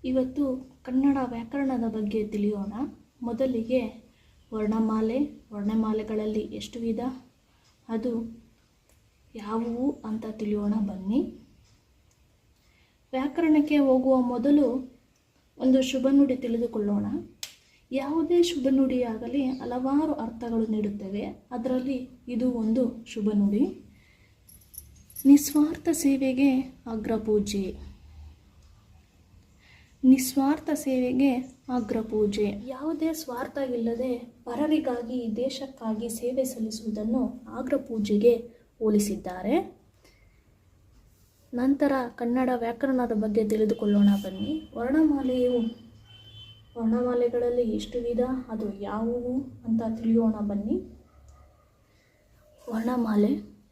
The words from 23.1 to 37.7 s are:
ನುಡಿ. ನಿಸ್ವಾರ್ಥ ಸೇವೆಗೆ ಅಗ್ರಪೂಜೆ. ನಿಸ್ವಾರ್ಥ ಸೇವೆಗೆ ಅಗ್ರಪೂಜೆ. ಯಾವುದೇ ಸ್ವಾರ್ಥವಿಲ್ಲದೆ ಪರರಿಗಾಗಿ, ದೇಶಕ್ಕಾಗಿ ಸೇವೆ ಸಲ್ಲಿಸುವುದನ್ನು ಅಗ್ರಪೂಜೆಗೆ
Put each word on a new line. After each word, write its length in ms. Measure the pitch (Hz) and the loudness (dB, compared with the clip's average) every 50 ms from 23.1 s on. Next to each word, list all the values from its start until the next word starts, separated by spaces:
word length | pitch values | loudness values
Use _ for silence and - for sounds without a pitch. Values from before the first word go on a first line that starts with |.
| - 226 202 214 208 | -8 -2 -2 0 2
ನುಡಿ. 500 | 202 202 202 202 220 294 381 - - - - - - - _ _ _ _ _ _ _ _ _ - - _ _ - - - - - - - _ - - - | 2 2 2 4 2 2 0 -2 -12 -18 -20 -20 -20 -20 _ _ _ _ _ _ _ _ _ -20 -20 _ _ -20 -20 -20 -20 -20 -20 -20 _ -20 2 8
ನಿಸ್ವಾರ್ಥ 600 | 269 285 285 - - - 302 294 311 339 - - 339 | 8 8 8 8 2 2 2 2 2 0 -4 -2 -2
ಸೇವೆಗೆ 680 | 311 - - 277 277 262 269 262 262 254 277 277 262 262 | -2 2 2 2 2 2 2 0 2 4 4 4 4 2
ಅಗ್ರಪೂಜೆ. 1160 | 269 - - - _ 240 226 220 208 - 226 214 214 220 214 208 202 208 208 196 190 180 - - - - - - - - - - - - - _ _ _ _ - - - - - _ _ - - _ _ _ _ _ _ - - _ _ _ _ _ - - - - _ - _ - | -2 -4 -12 -16 _ -8 -8 -6 -2 -2 -2 -2 0 2 2 2 2 0 -4 -4 -4 -4 -8 -12 -16 -18 -18 -20 -20 -20 -20 -20 -20 -20 -20 _ _ _ _ -20 -20 -20 -20 -20 _ _ -20 -20 _ _ _ _ _ _ -20 -20 _ _ _ _ _ -20 -20 -20 -20 _ -10 _ 6
ನಿಸ್ವಾರ್ಥ 680 | 254 262 262 - - - 277 269 277 302 311 - - 302 | 6 6 6 6 -2 0 0 2 2 0 0 -2 -4 -4
ಸೇವೆಗೆ 600 | 285 - 277 262 254 247 247 247 247 277 277 247 254 254 - - _ _ - | -2 -2 -2 0 0 0 0 2 2 2 2 2 0 -4 -8 -16 _ _ -4
ಅಗ್ರಪೂಜೆ. 840 | 247 247 220 - 240 226 220 - - 214 214 208 202 214 208 202 202 202 226 | -4 -4 -2 -2 -4 -4 -4 -2 0 0 0 0 0 0 -2 -2 -2 -6 -10
ಯಾವುದೇ 460 | 254 262 262 285 320 339 294 320 320 | -12 -12 -6 -6 -6 -4 -2 -2 -2
ಸ್ವಾರ್ಥವಿಲ್ಲದೆ 1080 | 320 311 - 262 240 240 277 - - 285 269 247 240 233 226 233 233 233 262 262 240 233 | -2 -4 -8 -10 -8 -8 -8 -6 -4 -6 -4 -4 -2 -2 -2 -2 -2 -2 -2 -4 -4 -6
ಪರರಿಗಾಗಿ, 1160 | - - - - - 240 240 262 302 311 311 294 254 262 240 240 233 226 254 247 233 220 208 | -6 -14 -20 -18 -12 -10 -4 -2 0 2 2 2 2 -2 -4 -4 -6 -6 -6 -4 -4 -4 -4
ದೇಶಕ್ಕಾಗಿ 720 | 233 254 269 - - 277 262 - - 220 220 220 208 233 226 | -2 -4 -4 -4 -6 -12 -12 -12 -8 -6 -4 -4 -4 -4 -6
ಸೇವೆ 360 | 214 - 233 247 262 269 262 | -8 -4 -4 -2 -2 -2 -2
ಸಲ್ಲಿಸುವುದನ್ನು 840 | 254 - 226 220 220 - - - 220 202 214 214 220 262 262 - - - - - - - 240 | -2 -4 -6 -6 -6 -6 -6 -6 -6 -6 -4 -2 0 0 0 0 -2 -4 -10 -16 -12 -10 -8
ಅಗ್ರಪೂಜೆಗೆ 760 | 262 254 | -4 -2